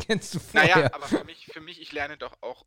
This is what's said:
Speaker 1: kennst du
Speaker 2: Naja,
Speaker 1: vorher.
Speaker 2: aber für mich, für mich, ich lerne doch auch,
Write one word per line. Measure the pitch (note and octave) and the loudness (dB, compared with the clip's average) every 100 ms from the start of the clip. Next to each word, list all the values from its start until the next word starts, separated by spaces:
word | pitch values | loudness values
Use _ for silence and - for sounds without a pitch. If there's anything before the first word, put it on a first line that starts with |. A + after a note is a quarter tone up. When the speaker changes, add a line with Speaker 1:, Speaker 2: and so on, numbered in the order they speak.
| - | -2
Speaker 1:
kennst | G#3 - | -4 -4
du | F3+ - | -8 0
Speaker 2:
Naja, | - D#3 F3+ | 4 6 6
Speaker 1:
vorher. | C3+ | 4
Speaker 2:
aber | C#3+ - | 0 -2
für | - - | -2 -4
mich, | E3 - | -16 -18
für | - | -18
mich, | D#3 F3 | -18 -18
ich | - | -12
lerne | D3 C#3+ D3 | -8 -8 -8
doch | B2+ - | -12 -10
auch, | A#2+ B2+ | -12 -12